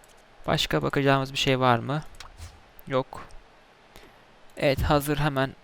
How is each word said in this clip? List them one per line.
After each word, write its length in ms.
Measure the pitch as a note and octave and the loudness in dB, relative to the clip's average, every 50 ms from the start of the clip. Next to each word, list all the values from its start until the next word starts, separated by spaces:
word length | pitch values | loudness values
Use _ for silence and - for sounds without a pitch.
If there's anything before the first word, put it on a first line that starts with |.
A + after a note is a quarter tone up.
| - - - - - - - - - | -20 -20 -20 -20 -20 -20 -20 -10 -2
Başka 340 | - D#3+ D#3 - - D#3+ D3+ | 0 0 0 0 0 0 0
bakacağımız 520 | D3 C#3 - C#3+ C3+ C#3 C#3 C3+ C3+ C3 C3+ | 0 0 0 2 4 4 2 2 0 -4 -4
bir 40 | |
şey 220 | - - C#3 C3 B2+ | -2 0 2 2 4
var 200 | C3 B2+ A#2+ A#2 | 4 4 4 2
mı? 240 | A#2 B2 C#3 D#3 - - - - - - - - - - - - - - - - - | 2 -2 -4 -4 -6 -10 -16 -18 -20 -20 -18 -18 -18 -18 -18 -20 -20 -20 -20 -18 -10
Yok. 340 | - C3+ C3 C3+ - - - - - - - - - - - - _ - _ - - - - - - - - - - - - - - - | -4 -2 -2 -2 -4 -10 -16 -16 -16 -18 -18 -20 -20 -20 -20 -20 _ -20 _ -20 -20 -20 -20 -20 -20 -20 -20 -20 -20 -20 -20 -20 -18 -8
Evet, 240 | - - D3 C#3 - | 0 0 2 2 2
hazır 360 | - - D3+ D3 C#3 D3+ D3 | 2 2 2 2 2 0 -2
hemen 380 | C#3+ D3+ D#3 C3+ C3 C3+ C3 - - | 0 0 0 0 0 -2 -2 -4 -12